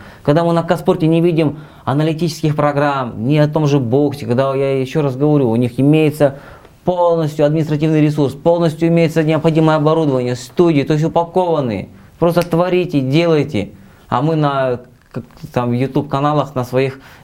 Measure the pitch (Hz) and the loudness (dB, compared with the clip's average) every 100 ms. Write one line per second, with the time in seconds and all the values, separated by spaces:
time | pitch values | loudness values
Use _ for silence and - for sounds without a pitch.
0 | - - - 151 170 170 165 170 190 180 | -18 -6 0 2 2 0 0 -2 0 2
1 | 160 165 175 165 151 147 - - - 139 | 2 2 2 2 0 -4 -16 -10 -4 0
2 | 156 156 170 - 156 147 147 143 147 139 | 0 -2 -4 -2 -2 0 0 0 -2 -2
3 | 120 104 120 151 147 156 147 147 117 135 | -6 -4 0 2 2 2 0 0 2 0
4 | 147 - 110 120 139 135 139 135 131 160 | 0 -2 -4 0 0 0 -2 -2 -4 -2
5 | 143 127 147 147 123 113 123 127 139 156 | -2 0 0 2 2 0 -2 0 2 4
6 | 151 147 143 - - - - _ - 175 | 2 2 0 0 -18 -20 -20 _ -4 0
7 | 175 170 151 151 147 160 156 147 156 156 | 2 2 -2 0 0 0 -2 0 0 2
8 | 151 151 135 - 170 170 165 160 165 170 | 2 0 -2 0 0 2 0 0 0 2
9 | 165 165 156 156 160 160 156 156 151 160 | 2 0 0 2 2 2 2 2 2 2
10 | 151 131 123 123 - - 170 143 139 151 | 0 0 -2 -6 -6 0 2 2 0 0
11 | 160 170 170 185 175 156 127 98 - - | 0 -2 -2 -2 0 -2 -2 -4 -8 -16
12 | - - 170 170 170 165 180 180 175 143 | -16 -2 0 2 0 0 2 0 0 -2
13 | 131 151 170 156 135 107 - - - - | 0 2 2 2 0 -4 -6 -12 -20 -18
14 | - 123 151 156 147 135 131 120 - _ | -6 -2 0 0 0 0 -2 -4 -10 _
15 | _ 131 - - - 127 120 120 135 147 | _ -14 -14 -20 -6 -4 -2 -2 -2 -2
16 | 147 139 147 151 131 131 123 127 135 135 | -2 -2 0 -2 -2 -6 -4 -2 -2 -6
17 | - - | -20 -12